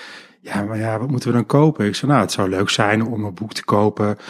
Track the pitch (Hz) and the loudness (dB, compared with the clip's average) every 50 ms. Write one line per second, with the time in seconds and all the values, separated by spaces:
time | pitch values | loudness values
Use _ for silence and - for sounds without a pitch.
0 | - - - - - - _ _ - - - 101 101 104 110 107 110 110 110 110 | -20 -18 -20 -20 -20 -20 _ _ -12 -8 -6 -4 -4 -4 -4 -4 -2 -2 -2 -2
1 | 117 139 135 123 - 123 120 120 107 - - 143 151 160 147 - 107 104 98 - | -2 -2 -2 -2 0 0 0 0 2 2 4 4 4 4 4 2 0 -2 -2 -2
2 | - 131 143 123 98 92 - - 101 92 92 92 101 95 - - 110 101 107 110 | 0 2 2 4 2 2 0 0 0 0 0 0 0 0 0 2 2 2 2 2
3 | 113 117 117 104 107 104 92 - 110 107 - - - - 107 104 104 107 - - | 0 0 -2 -4 -6 -6 -6 -8 -10 -10 -10 -8 -2 0 2 4 4 2 2 0
4 | 104 104 104 - - - | 0 -2 -2 -4 -8 -18